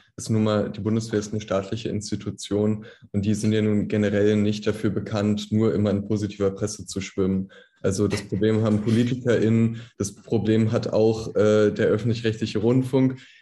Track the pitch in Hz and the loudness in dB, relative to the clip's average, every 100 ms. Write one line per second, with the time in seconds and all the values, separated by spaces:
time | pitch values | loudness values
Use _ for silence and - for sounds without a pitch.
0 | _ - - 110 107 104 104 104 101 113 | _ -10 -2 0 2 2 -2 -4 -2 -2
1 | 110 104 104 107 - 98 95 113 - 90 | -2 -4 -4 -6 -2 -4 -2 -6 -6 -6
2 | 95 101 101 95 - 101 107 107 - - | -6 -8 -8 -10 -4 0 0 -2 -8 -20
3 | - 104 101 101 107 110 107 104 - 107 | -8 -4 -2 0 0 2 2 0 0 0
4 | 104 104 104 107 104 104 110 101 107 92 | 2 4 4 4 2 0 -2 -2 -2 -2
5 | - 107 104 104 - 107 110 87 101 98 | -4 -2 0 -2 0 0 2 2 2 0
6 | 98 107 101 - 98 95 101 - 92 98 | -2 -2 -2 -2 -2 -2 -6 -6 -10 -8
7 | 92 - 95 95 95 - - _ 98 95 | -6 -2 0 0 -4 -12 -20 _ -2 0
8 | 101 101 - 98 107 110 110 104 117 110 | 0 -2 -4 0 2 2 2 0 2 2
9 | 123 - 120 101 107 113 113 113 - - | 0 -2 0 2 4 4 2 -2 -10 -8
10 | 98 - - 113 104 110 110 113 - 107 | -8 -8 -4 0 2 2 2 0 -2 2
11 | 110 110 - - 107 107 104 101 104 107 | 2 0 -2 0 4 4 4 2 2 2
12 | 117 107 113 107 107 107 113 131 127 131 | 0 -2 -2 -2 -4 0 2 2 2 2
13 | 131 131 - - | 2 -2 -16 -20